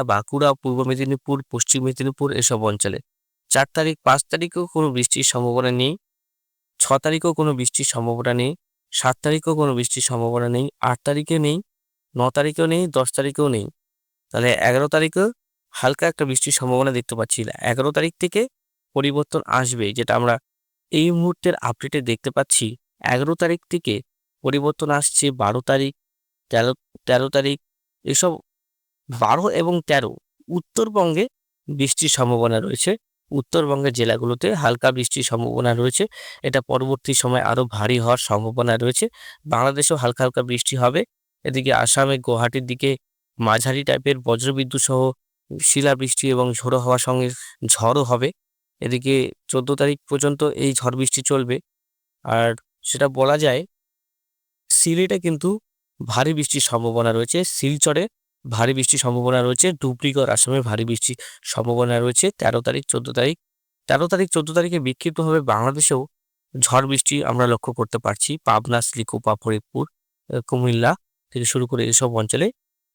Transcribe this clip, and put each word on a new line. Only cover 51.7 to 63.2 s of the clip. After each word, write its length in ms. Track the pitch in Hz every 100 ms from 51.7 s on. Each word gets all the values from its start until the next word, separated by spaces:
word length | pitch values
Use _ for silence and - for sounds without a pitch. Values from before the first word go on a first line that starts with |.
| _ _ _ _ _ -
আর 220 | 113 117 113 _ _
সেটা 240 | - 127 139
বলা 280 | 131 135 151
যায়, 240 | 147 127 185 _ _ _ _ _ _ _ _ _ -
সিলেটে 480 | - 170 170 190 196
কিন্তু 300 | 170 151 180 214 _ _ _ -
ভারী 320 | 117 117 147
বৃষ্টির 300 | 151 139 139
সম্ভাবনা 480 | - 117 117 117 117
রয়েছে। 260 | 113 120 170
শিলচরে 600 | 180 - 139 147 160 151 214 _ _ _ 131
ভারী 280 | 113 120
বৃষ্টির 260 | 135 123 143
সম্ভাবনা 400 | 123 123 123 127
রয়েছে। 260 | 123 127 185
ডুবরিগড় 580 | 156 135 120 143 139 120
আসামে 260 | 113 123 135
ভারী 220 | 117 107 113
বৃষ্টির 320 | 113 - 123 - -
সম্ভাবনা 520 | - - 117 120 120 120
রয়েছে 260 | 123 - 190
তেরো 280 | - - 120
তারিখ, 220 | 123 139 -
চোদ্দ 200 | 123 127
তারিখ। 240 | 127